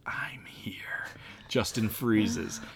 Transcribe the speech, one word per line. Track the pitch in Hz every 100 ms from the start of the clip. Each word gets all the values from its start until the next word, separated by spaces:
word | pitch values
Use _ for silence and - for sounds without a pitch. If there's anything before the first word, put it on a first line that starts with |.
I'm | - - - 131
here. | - - - 95 - - - - - - -
Justin | 127 104 - 110
freezes. | - 123 110 110 78 - - -